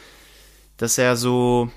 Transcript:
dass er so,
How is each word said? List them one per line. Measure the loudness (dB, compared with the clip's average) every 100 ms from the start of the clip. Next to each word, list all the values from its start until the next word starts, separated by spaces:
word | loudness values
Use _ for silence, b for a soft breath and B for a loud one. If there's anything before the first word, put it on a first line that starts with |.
| b b b b b b b -8
dass | -4 0
er | 0 0
so, | 0 0 2 0 -2